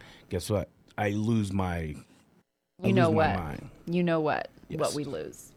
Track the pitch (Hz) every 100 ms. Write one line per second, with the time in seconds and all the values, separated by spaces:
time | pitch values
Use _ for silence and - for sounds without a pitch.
0 | - - - 90 - 101 - _ - -
1 | 104 104 110 113 101 98 92 85 78 69
2 | - - _ _ _ _ _ - 190 185
3 | 165 156 151 90 - - - - - 175
4 | 175 165 151 - - - - 156 147 147
5 | 143 80 78 - -